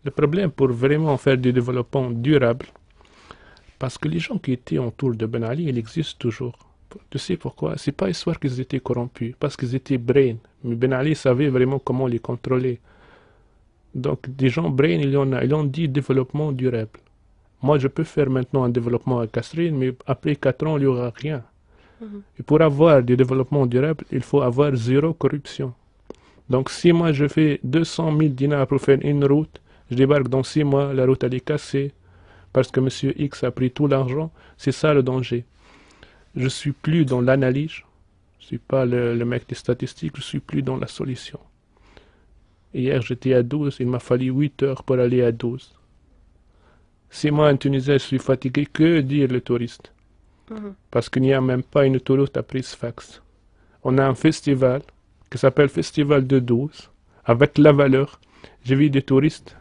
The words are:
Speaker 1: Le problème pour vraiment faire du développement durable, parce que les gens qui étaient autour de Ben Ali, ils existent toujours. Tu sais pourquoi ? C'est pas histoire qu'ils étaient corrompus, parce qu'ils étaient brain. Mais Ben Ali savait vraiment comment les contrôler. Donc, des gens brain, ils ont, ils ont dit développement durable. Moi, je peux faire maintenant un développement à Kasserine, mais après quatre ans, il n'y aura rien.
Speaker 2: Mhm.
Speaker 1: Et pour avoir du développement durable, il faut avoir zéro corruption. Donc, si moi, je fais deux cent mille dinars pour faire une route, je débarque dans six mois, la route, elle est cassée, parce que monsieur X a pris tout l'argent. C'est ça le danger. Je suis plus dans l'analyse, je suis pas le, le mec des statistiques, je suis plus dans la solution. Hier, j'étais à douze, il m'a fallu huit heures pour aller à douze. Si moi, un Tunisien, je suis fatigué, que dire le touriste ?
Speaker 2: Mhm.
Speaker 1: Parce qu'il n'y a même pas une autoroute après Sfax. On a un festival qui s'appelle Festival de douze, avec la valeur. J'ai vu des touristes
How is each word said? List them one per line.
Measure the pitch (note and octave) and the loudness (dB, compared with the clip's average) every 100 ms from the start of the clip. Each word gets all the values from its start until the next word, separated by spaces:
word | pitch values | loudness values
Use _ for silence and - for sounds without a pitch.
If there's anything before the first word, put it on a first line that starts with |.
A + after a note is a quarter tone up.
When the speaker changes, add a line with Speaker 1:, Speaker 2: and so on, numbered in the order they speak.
Speaker 1:
Le | C#3 | -6
problème | - D3 F3 F#3+ | 0 0 2 -2
pour | - C3+ | 2 0
vraiment | A#2 C3 D3+ D#3+ C3 | 2 0 2 0 0
faire | - C3 | 2 2
du | B2+ | 2
développement | B2 B2 B2+ A#2+ C#3 B2+ | 2 0 -4 -4 -4 -4
durable, | A#2 B2 D3 A#2+ A#2+ - _ _ _ _ _ - - - _ _ _ | -2 2 2 2 0 -8 _ _ _ _ _ -20 -20 -20 _ _ _
parce | B2+ - | -8 -4
que | D3+ | -4
les | E3 | -4
gens | E3 G3 | -6 -6
qui | - | -4
étaient | B2+ - D#3 | -6 -4 -4
autour | A#2+ - C3+ | -4 -2 -4
de | A2+ | -2
Ben | A2 A#2 | -4 -4
Ali, | A2+ C#3 | -4 -4
ils | E3 B2 | -2 -4
existent | A2 - D3 - | -4 -6 -6 -4
toujours. | A#2+ A2 B2 - _ _ _ - _ | -6 -4 -10 -12 _ _ _ -20 _
Tu | C3+ | -10
sais | - F3 | -6 -6
pourquoi ? | - - D#3 - | -6 -8 -6 -6
C'est | - | -8
pas | - G3 | -4 -4
histoire | E3 - E3 | -4 -6 -4
qu'ils | C#3 B2 | -4 -6
étaient | B2+ C3+ | -6 -8
corrompus, | - B2 B2 - A#2 B2 | -4 -6 -6 -8 -10 -6
parce | D3 - | -8 -6
qu'ils | B2+ | -6
étaient | C3 - C3 | -6 -4 -4
brain. | A#2+ C3 C3+ A2+ _ _ | 2 2 2 -2 _ _
Mais | B2 A#2 | -8 -2
Ben | B2+ | 0
Ali | C3 D3 D#3 | 0 0 0
savait | C3+ B2 C#3+ | 0 2 2
vraiment | B2+ B2+ C3+ | 2 2 0
comment | - B2+ C3 | -2 -2 -2
les | A#2+ | -2
contrôler. | - A#2+ - B2+ B2+ A#2 _ _ - - _ _ _ _ _ _ _ | -6 -8 -2 -2 -2 -6 _ _ -20 -20 _ _ _ _ _ _ _
Donc, | C3+ B2+ - - | -6 -4 -4 -8
des | C3+ C3 | 0 0
gens | A#2+ E3+ | 2 -2
brain, | C3+ D#3 E3+ | 0 2 2
ils | C#3 C#3 | 0 0
ont, | C3+ B2+ | 0 0
ils | B2+ | 0
ont | D3+ | 0
dit | C#3+ C#3+ D#3+ | -2 -2 -2
développement | C3+ C3 C3 B2+ D3 D3+ | -2 0 0 0 -4 -4
durable. | C3 B2+ A#2 A2 - _ _ _ _ _ _ | -2 -2 -2 -6 -12 _ _ _ _ _ _
Moi, | C3 D3 | 2 2
je | C3+ | 2
peux | - | -2
faire | D#3 - C3+ | -4 -2 0
maintenant | C3 A#2+ C#3 | 0 -2 0
un | B2 | 0
développement | A#2+ A#2 A#2+ - B2+ | 0 -2 -2 -2 -2
à | A2+ | -2
Kasserine, | A#2+ - D#3 E3+ C#3+ | -6 -6 -4 -2 0
mais | C3 B2+ | -2 -4
après | - C3+ D#3 | -6 -4 -2
quatre | C#3+ C3+ - D3+ | 0 -2 -2 -2
ans, | D3+ | 0
il | |
n'y | C3+ | 0
aura | B2 B2 - | 0 -4 -6
rien. | C#3+ C#3+ A2 _ _ _ _ _ | -8 -8 -10 _ _ _ _ _
Speaker 2:
Mhm. | A3 G3+ - - | -16 -16 -18 -18
Speaker 1:
Et | |
pour | - D3+ | 0 4
avoir | D#3+ C#3 E3 C#3+ | 4 6 6 6
du | A#2+ B2+ | 6 2
développement | B2+ C3 B2+ D3 B2+ | 2 0 0 0 2
durable, | A#2+ D3 D#3 - | 0 0 -4 -6
il | C#3 | -6
faut | - C#3+ | 0 0
avoir | B2+ B2 D3 | 0 2 2
zéro | B2+ A2+ C3+ D#3 | 2 2 2 2
corruption. | D#3+ C3+ D3 - - C3+ - _ _ _ - _ _ - | -2 -2 -2 -10 -10 -10 -10 _ _ _ -20 _ _ -2
Donc, | B2+ C3+ | -2 -2
si | - F3 | 2 4
moi, | E3+ E3+ | 4 2
je | C#3 C#3+ | 2 0
fais | - D#3 C#3 | 2 2 0
deux | B2+ D3+ | -2 0
cent | E3 - E3 | -2 -2 0
mille | D3+ D#3 | 2 0
dinars | B2+ C#3 D3 C3 | 0 0 0 0
pour | C#3 | 0
faire | - C3+ | 4 2
une | C#3+ C#3+ | 2 2
route, | C#3 D3 D#3 - _ _ _ | 4 2 0 -12 _ _ _
je | B2 | 2
débarque | C3+ D3 B2+ | 4 4 2
dans | C3 | -2
six | B2+ D#3 | -2 -2
mois, | C#3+ C#3 C#3+ | 2 0 0
la | C3 C3 | 0 2
route, | C3 | 2
elle | B2 | 0
est | B2+ | -4
cassée, | - D3+ - C#3 C#3 _ _ _ - - - | -4 -6 -4 -4 -4 _ _ _ -20 -20 -2
parce | C3 B2+ | 0 0
que | - | 0
monsieur | C3 - C3+ - | -2 -2 -4 -2
X | D3 - | -6 -4
a | B2+ | -6
pris | B2+ B2+ | -2 -4
tout | - D3 | 0 0
l'argent. | C3+ B2+ C#3 D#3+ - - _ | 2 0 -4 -8 -12 -20 _
C'est | - | -6
ça | C3 D#3 | 0 2
le | D3 | 2
danger. | C3 C3 B2 A#2+ A#2+ _ _ - _ _ - _ _ | 2 -2 -4 -6 -8 _ _ -20 _ _ -20 _ _
Je | - B2+ | -4 -4
suis | - C#3+ | -4 -6
plus | C#3 - E3 | -4 -2 0
dans | C#3 B2+ | 2 2
l'analyse, | B2 C3+ B2+ C3 D#3 - _ _ _ _ _ _ | 2 2 2 0 -4 -10 _ _ _ _ _ _
je | - | -14
suis | A#2+ | -14
pas | _ C3+ | _ 0
le, | B2+ B2 A#2+ | 0 0 0
le | A#2+ | -2
mec | A#2+ A#2+ - | -2 -4 -6
des | |
statistiques, | B2+ - B2 C3 - D#3 C#3 | -10 -4 -4 -6 -8 -10 -10
je | |
suis | - C#3+ | -10 -10
plus | - D3+ | -6 -4
dans | C3 C3 | -4 -6
la | C3 | -8
solution. | - C3 B2 - - - _ _ _ _ - _ _ _ _ _ _ _ | -8 -8 -8 -12 -20 -20 _ _ _ _ -20 _ _ _ _ _ _ _
Hier, | - C3 C#3 | -4 -2 -2
j'étais | A2+ B2 C3 | -2 -4 2
à | B2+ | 2
douze, | A#2+ D3+ C#3+ - | 2 -2 -4 -4
il | B2 | -4
m'a | B2 | -4
fallu | - B2+ B2+ | -2 0 0
huit | C3 D3 - | 0 -2 0
heures | C#3 C3 | -2 -2
pour | - B2+ | -2 2
aller | B2 B2 | 2 2
à | A#2+ | 2
douze. | A#2 A#2+ B2+ - _ _ _ _ _ _ _ _ _ _ _ _ _ _ | 0 -6 -8 -16 _ _ _ _ _ _ _ _ _ _ _ _ _ _
Si | - D3+ | -6 -2
moi, | D3 D3+ | 2 4
un | C#3 | 4
Tunisien, | C#3 C#3 C3 | 0 -2 2
je | C#3 | 0
suis | - C3 | 0 -4
fatigué, | - C3 C3 C3+ D3 | 0 -2 0 -2 -4
que | - D#3+ E3 | 2 2 4
dire | C3 C#3+ C3 | 2 0 0
le | B2+ | 0
touriste ? | A#2+ A#2+ A#2 - - _ _ _ _ _ _ | -2 -4 -4 -10 -20 _ _ _ _ _ _
Speaker 2:
Mhm. | A3 G#3 F#3+ _ | -14 -14 -18 _
Speaker 1:
Parce | A#2 - | -4 -2
qu'il | C3+ | 0
n'y | C3 | 2
a | C3+ | 2
même | C3 B2+ | 2 -2
pas | - D3 C#3 | 0 2 2
une | |
autoroute | C3 - C3+ C#3 C3 | 2 0 0 0 -4
après | A#2+ C3 | -6 -8
Sfax. | B2+ - A#2+ - - - _ _ _ _ _ _ | -10 -12 -12 -12 -20 -20 _ _ _ _ _ _
On | C3 C3 | 0 2
a | |
un | C3+ B2+ | 2 2
festival | D#3 D#3 D3 C3+ B2+ C3 - _ _ _ _ | 0 0 -2 2 2 0 -8 _ _ _ _
qui | C3+ | 0
s'appelle | C3+ C#3 C#3+ | 2 4 2
Festival | - D#3 - C#3+ C#3+ C3 | 0 -4 -2 2 2 4
de | C3+ | 0
douze, | A#2+ A#2+ D3 - - _ _ _ | 2 -2 -2 -12 -20 _ _ _
avec | - A#2 C#3+ - | 0 4 4 6
la | D3 | 6
valeur. | C#3+ C#3 C3 C#3+ - _ _ - _ | 8 6 4 0 -8 _ _ -20 _
J'ai | B2 | -2
vu | C3+ D3+ | 2 4
des | C3+ | 2
touristes | - C3+ D3 - - - | 2 2 2 -2 -20 -20